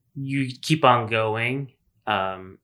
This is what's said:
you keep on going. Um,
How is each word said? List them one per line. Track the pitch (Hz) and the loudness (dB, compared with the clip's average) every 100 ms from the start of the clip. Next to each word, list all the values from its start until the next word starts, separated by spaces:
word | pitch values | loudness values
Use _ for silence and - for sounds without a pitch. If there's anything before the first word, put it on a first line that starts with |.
| _ | _
you | - 135 139 131 123 | -10 -4 -2 -4 -4
keep | - 151 135 | -2 4 6
on | 120 110 | 6 2
going. | 113 110 110 117 135 135 _ _ _ - | 0 0 0 -2 -4 -8 _ _ _ -4
Um, | 104 95 95 95 95 | -2 -2 -6 -14 -20